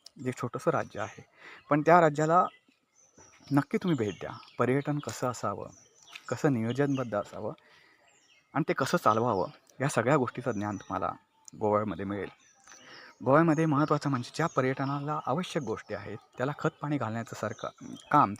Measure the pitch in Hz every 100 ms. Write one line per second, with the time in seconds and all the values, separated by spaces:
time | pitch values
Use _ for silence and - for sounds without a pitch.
0 | - - 127 - 123 - - 135 - -
1 | 104 - - _ - - - 147 147 175
2 | 160 147 156 175 196 - _ _ _ _
3 | _ _ - - - 139 - 220 180 143
4 | 107 90 73 120 - - 120 135 139 147
5 | - - 127 117 107 101 - - _ _
6 | - - - 123 156 123 113 123 143 135
7 | 123 104 - 90 107 - _ - _ _
8 | _ _ _ _ _ 135 165 175 131 175
9 | 120 107 120 98 73 - _ - 135 -
10 | 113 151 117 - 127 104 104 101 - 92
11 | 95 - _ _ - - 107 104 107 85
12 | 98 101 87 - _ _ - - - -
13 | - - - 143 165 151 160 139 151 147
14 | 147 131 123 - 160 - 131 135 135 143
15 | 143 151 135 143 185 175 113 104 - 98
16 | 110 107 _ - 127 147 156 - 147 147
17 | 110 113 113 - 110 - - - - -
18 | - 147 117